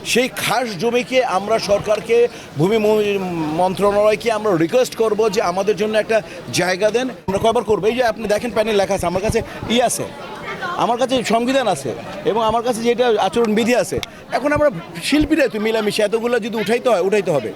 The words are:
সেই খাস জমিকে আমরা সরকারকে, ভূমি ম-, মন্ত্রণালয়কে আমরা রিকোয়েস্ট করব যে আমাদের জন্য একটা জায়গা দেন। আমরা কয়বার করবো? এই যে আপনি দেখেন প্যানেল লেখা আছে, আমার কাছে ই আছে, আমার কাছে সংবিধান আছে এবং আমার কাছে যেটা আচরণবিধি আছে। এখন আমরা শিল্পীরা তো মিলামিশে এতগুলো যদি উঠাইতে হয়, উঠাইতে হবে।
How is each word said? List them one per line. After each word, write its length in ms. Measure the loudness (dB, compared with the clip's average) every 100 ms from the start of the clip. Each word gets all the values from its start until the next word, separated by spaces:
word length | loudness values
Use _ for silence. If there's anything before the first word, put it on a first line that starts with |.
সেই 240 | 0 0 0 -4
খাস 320 | -2 -2 -2 -4
জমিকে 440 | -2 -2 0 0
আমরা 340 | 2 -2 0 -2
সরকারকে, 680 | 2 0 0 -2 2 2 2 -2 -12 -2
ভূমি 200 | 2 2
ম-, 400 | 2 2 2 0 -2 -4 -4 0
মন্ত্রণালয়কে 760 | 0 2 2 4 2 2 -2
আমরা 240 | 0 0 2
রিকোয়েস্ট 400 | 2 2 0 0
করব 320 | 0 2 2
যে 140 | 2
আমাদের 340 | 0 0 0 0
জন্য 220 | 0 0
একটা 240 | 2 -2 -2 -14 -6
জায়গা 380 | -2 0 2 2
দেন। 180 | 0 -2
আমরা 280 | -6 -4 0
কয়বার 260 | 2 2
করবো? 220 | 0 2 2
এই 80 |
যে 100 | 2
আপনি 240 | 0 0 -2
দেখেন 220 | -2 0
প্যানেল 260 | -2 2 2
লেখা 180 | 2
আছে, 120 | 0 0
আমার 160 | 0
কাছে 200 | 0 -2 -4 -10 0
ই 100 | 2
আছে, 240 | 2 0 -6 -10 -14 -12 -12 -8 -6 -2
আমার 220 | -2 0
কাছে 260 | 0 0
সংবিধান 440 | 2 0 2 2 2
আছে 260 | -2 -4 -8 -10 -4
এবং 200 | -2 0
আমার 180 | 2 0
কাছে 200 | 0 0
যেটা 300 | 0 2 2 2
আচরণবিধি 540 | 2 2 2 2 2
আছে। 260 | 2 0 -4 -6 -14 -6
এখন 200 | -2 0
আমরা 180 | 2 2 0 -10 -10
শিল্পীরা 460 | 0 2 4 2 2
তো 120 | 0
মিলামিশে 420 | 0 0 0 0
এতগুলো 360 | 0 0 0 0
যদি 180 | -2 -4
উঠাইতে 320 | 0 0 2
হয়, 120 | 2
উঠাইতে 300 | 2 0 2
হবে। 220 | 0 -2